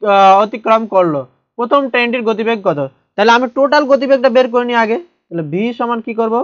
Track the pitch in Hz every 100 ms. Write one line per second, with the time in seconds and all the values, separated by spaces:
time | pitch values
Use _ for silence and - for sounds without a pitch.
0 | 214 196 196 196 214 226 226 226 226 190
1 | 175 147 127 _ _ - 233 285 269 240
2 | 240 247 220 214 220 233 196 147 135 -
3 | _ - 214 233 254 254 277 294 277 269
4 | 262 269 254 240 254 240 240 240 220 233
5 | 349 _ _ 170 156 170 226 233 240 233
6 | 226 220 226 226